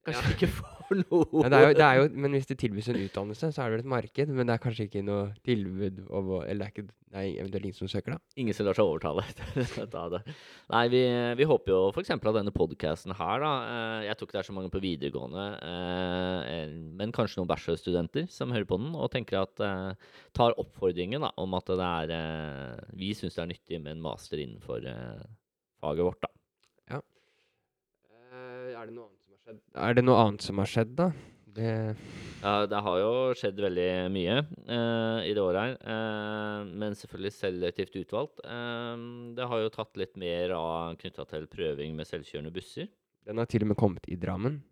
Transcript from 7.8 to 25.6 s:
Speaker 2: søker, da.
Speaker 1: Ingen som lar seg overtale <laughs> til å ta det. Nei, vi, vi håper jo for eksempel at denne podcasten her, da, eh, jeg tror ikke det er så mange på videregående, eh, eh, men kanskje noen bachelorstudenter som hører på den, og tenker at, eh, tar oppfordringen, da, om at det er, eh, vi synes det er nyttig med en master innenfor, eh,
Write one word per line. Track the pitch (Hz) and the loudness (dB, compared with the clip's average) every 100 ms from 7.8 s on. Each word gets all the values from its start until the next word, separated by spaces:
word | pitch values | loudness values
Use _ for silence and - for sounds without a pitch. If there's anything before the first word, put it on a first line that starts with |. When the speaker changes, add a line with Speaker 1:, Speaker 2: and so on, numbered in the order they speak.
| 95 | -4
Speaker 2:
søker, | 101 - | -4 -4
da. | 160 _ - | -8 _ -4
Speaker 1:
Ingen | 117 | -2
som | - 101 | 2 2
lar | 92 | 6
seg | |
overtale | 101 80 80 80 | 4 4 0 0
<laughs> | - - - | -2 -10 -6
til | - 120 117 110 | -2 -2 -4 -6
å | |
ta | 87 85 | -6 -4
det. | 90 110 151 - - - | -6 -6 -16 -18 -20 0
Nei, | 113 120 | 2 6
vi, | 123 127 120 120 120 | 6 6 4 0 4
vi | 151 | 6
håper | 123 - | 6 6
jo | 92 95 | 6 6
for | 160 | 2
eksempel | 190 127 110 | -2 0 2
at | 110 | 2
denne | 101 | 0
podcasten | 98 82 82 80 78 95 95 | 2 0 0 -2 -2 -6 -4
her, | 85 113 | 0 0
da, | 151 135 | 0 -2
eh, | 113 120 113 110 104 | -2 -4 -4 -4 -4
jeg | 107 | -6
tror | 101 | -4
ikke | 101 | -6
det | |
er | 95 | -4
så | 98 | -6
mange | 95 | -4
på | 98 | -2
videregående, | 95 78 71 67 64 85 101 104 | -2 -2 -2 -4 -6 -6 -6 -8
eh, | 76 87 90 90 90 90 92 92 62 | -8 -6 -2 -2 0 0 0 -2 -4
eh, | 82 78 80 80 87 | -6 -6 -8 -12 -6
men | 107 117 | -4 -2
kanskje | 107 - | -2 -2
noen | 87 | -2
bachelorstudenter | 76 - 82 - 87 85 139 175 | -2 0 -2 2 0 0 -2 -6
som | - 127 | -6 -2
hører | 117 92 | -2 0
på | 92 | -2
den, | 135 | -2
og | 165 123 | -4 -2
tenker | 131 113 95 | -4 -2 -2
at, | 95 - | -2 -2
eh, | 104 95 95 92 - - - | -2 -2 -4 -8 -16 -20 -10
tar | - 117 113 | 4 4 4
oppfordringen, | - - 95 87 90 135 | -4 0 0 2 -4 -2
da, | 151 - | -4 -4
om | 95 92 | -2 -2
at | |
det | - 92 | 0 0
er, | 90 85 80 | 0 0 -2
eh, | 82 80 80 78 69 65 58 - | -2 -4 -4 -6 -8 -10 -12 -14
vi | 90 95 104 | -8 -6 -4
synes | 90 - | -6 -6
det | 85 | -6
er | |
nyttig | 85 _ 82 | -8 _ -8
med | 73 80 | -6 -6
en | |
master | 80 50 - 78 | -6 -8 -8 -8
innenfor, | 67 52 - 58 | -8 -10 -8 -8
eh, | 65 57 58 53 - 110 _ _ | -6 -10 -12 -12 -16 -20 _ _